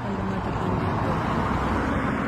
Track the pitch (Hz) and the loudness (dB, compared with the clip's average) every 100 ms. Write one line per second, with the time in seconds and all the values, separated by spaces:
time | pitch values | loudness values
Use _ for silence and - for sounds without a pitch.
0 | 202 196 196 190 175 - - - - - | -2 -2 0 0 -2 -2 0 0 0 0
1 | - 110 - 113 107 - - - - - | 0 0 0 0 0 0 0 0 0 0
2 | - - | 0 0